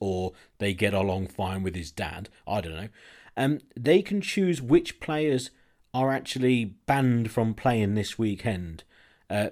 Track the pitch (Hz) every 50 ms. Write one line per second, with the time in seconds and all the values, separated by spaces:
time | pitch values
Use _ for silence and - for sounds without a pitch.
0 | 101 98 95 92 90 92 - - - _ _ - 104 101 95 90 107 101 98 95
1 | 95 98 92 95 95 92 - - 95 92 95 95 95 95 87 92 82 - - -
2 | - 78 - 82 101 - _ _ - - 98 107 87 82 80 80 101 110 - -
3 | - - - - - - - - 131 139 151 - - _ - 120 120 143 165 196
4 | 196 - 202 202 190 - - 202 190 180 170 135 127 120 151 175 175 - - -
5 | - - 156 151 156 151 135 127 127 - _ _ _ _ _ _ _ _ - 127
6 | 131 135 135 - - - - 131 127 127 127 120 113 98 95 _ _ - 139 139
7 | 131 127 120 117 113 110 - 127 113 110 107 - - 131 123 113 107 98 104 107
8 | 98 - - - 113 107 101 85 - 120 101 90 90 82 80 78 - _ _ _
9 | _ _ _ _ _ - 104 104 104 -